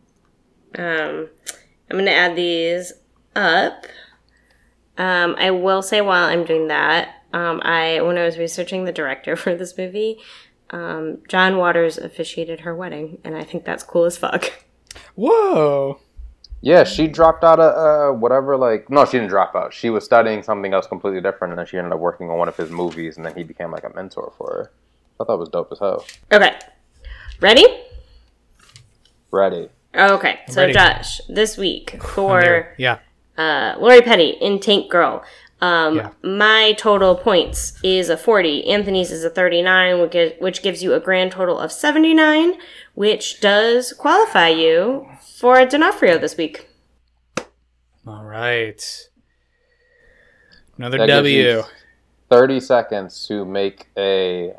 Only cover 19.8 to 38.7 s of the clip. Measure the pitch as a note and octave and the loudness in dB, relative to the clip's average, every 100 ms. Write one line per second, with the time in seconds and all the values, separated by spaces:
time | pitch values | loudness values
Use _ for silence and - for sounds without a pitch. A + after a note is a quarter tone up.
19.8 | A#2 G#2+ - A#2 A2 G#2+ G#2+ G#2 G2 F#2+ | -4 -2 2 4 4 -2 -6 -6 -2 -2
20.8 | - F2+ G2+ F#2 G2 F#2+ F2+ F2 E2+ F#2 | -4 -6 -6 -4 -4 -4 -8 -8 -10 -8
21.8 | F2 E2+ E2+ - F2 E2+ E2+ D#2+ E2 E2+ | -6 -4 -4 -6 -6 -4 -4 -6 -8 -6
22.8 | F2 E2 E2 D#2 D#2+ F2+ D#2+ - E2+ D#2+ | -6 -6 -12 -12 -14 -12 -14 -12 -12 -12
23.8 | - F2 F#2+ - - - - - - _ | -14 -14 -14 -14 -14 -14 -10 -10 -12 _
24.8 | _ _ _ - A2+ G2 E2 F2 - - | _ _ _ -10 -6 -6 -6 -8 -8 -8
25.8 | G2+ F2+ - - - G#3 F3+ - - _ | -6 -6 -10 -16 0 2 2 -2 -16 _
26.8 | _ _ - - - - F#3 B3 A4 - | _ _ -20 -20 -20 -2 2 4 4 2
27.8 | - - - _ _ _ _ _ _ - | -16 -20 -20 _ _ _ _ _ _ -20
28.8 | _ _ _ _ _ G2 F#2+ F2 E2 _ | _ _ _ _ _ 0 0 -2 -12 _
29.8 | _ - G3 G3 C3+ - - F#3 - G3+ | _ 2 4 2 0 -6 -6 0 2 4
30.8 | F3 - - - - G3 G#3+ - F#3+ - | 4 2 -8 -12 -6 -2 -2 -2 -6 -6
31.8 | - - - - G3 F#3 F3 E3+ D#3+ - | -12 -16 -8 -4 2 4 4 2 -2 -4
32.8 | B2+ A2+ _ _ _ - D#3+ C#3+ A2 - | -2 -2 _ _ _ -6 -2 -2 -4 0
33.8 | A3+ B3 A#3 G3+ D3+ - G3+ G3 G#3 G3+ | 8 8 8 4 2 0 -4 -2 0 0
34.8 | - F3 C#3+ - - - _ - F3+ E3+ | 0 0 0 -2 -12 -20 _ -4 0 0
35.8 | D#3 D#3 - - F#3 G3 G#3+ A3 G#3+ G#3+ | 0 -2 -6 -10 -6 0 4 4 4 2
36.8 | A3 G3+ F#3+ F3+ A#3 F3+ - - - - | 2 4 4 2 2 0 0 -4 -10 -6
37.8 | F#3+ F#3 E3+ E3 - G#3 E3 C#3+ - | -2 0 0 -2 2 2 2 0 0